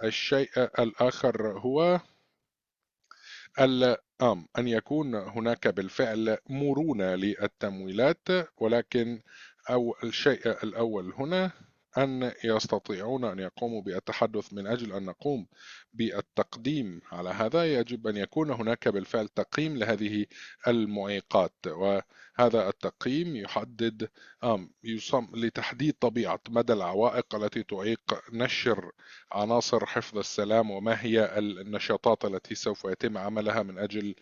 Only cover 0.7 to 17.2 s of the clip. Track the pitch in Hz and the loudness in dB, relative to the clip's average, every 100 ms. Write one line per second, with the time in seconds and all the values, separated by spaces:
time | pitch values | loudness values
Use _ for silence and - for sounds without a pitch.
0.7 | - 117 - 123 - 127 113 110 98 127 | 2 2 4 2 2 0 0 -2 -2 0
1.7 | 139 175 180 - _ _ _ _ _ _ | 4 4 4 0 _ _ _ _ _ _
2.7 | _ _ _ - - - - - - 131 | _ _ _ -20 -20 -20 -20 -6 2 4
3.7 | 127 127 117 _ - 123 92 80 - 123 | 6 4 2 _ 2 2 2 -2 -2 0
4.7 | 113 - 151 147 110 95 113 113 117 117 | 0 0 -2 0 -4 -4 -2 0 2 0
5.7 | 95 95 - 123 110 110 107 - 135 143 | 0 -2 0 0 2 0 0 -2 -2 0
6.7 | 139 160 117 92 92 101 101 101 - 104 | 2 0 0 0 0 0 0 -4 -4 -6
7.7 | 98 95 98 135 170 - 185 160 - 110 | -6 -4 2 2 2 0 -2 -2 -2 2
8.7 | 117 - 123 117 117 - - - _ - | 2 2 0 0 -4 -12 -20 -20 _ -2
9.7 | 127 120 - 117 - 147 120 117 107 110 | 0 0 -4 -6 0 2 2 0 -2 -4
10.7 | 101 117 104 92 110 139 185 185 - - | -2 -2 -2 -6 -6 -2 0 -2 -4 -20
11.7 | _ _ - 135 131 123 - 117 110 - | _ _ -2 0 0 -4 -2 0 0 2
12.7 | 104 - 95 107 131 120 92 92 - 120 | -2 -2 -6 -4 -2 -2 -4 -8 -6 -6
13.7 | 110 95 92 - - 113 107 - 101 98 | -4 -4 -6 -4 0 0 0 -6 -6 -4
14.7 | 123 113 98 95 - 143 135 90 _ - | -4 -4 -6 -8 -6 -4 -4 -6 _ -20
15.7 | - - 113 113 98 - - - 117 120 | -20 -12 -4 -2 -2 -2 -2 -2 -4 -4
16.7 | 151 107 85 - 87 | -2 -4 -8 -10 -8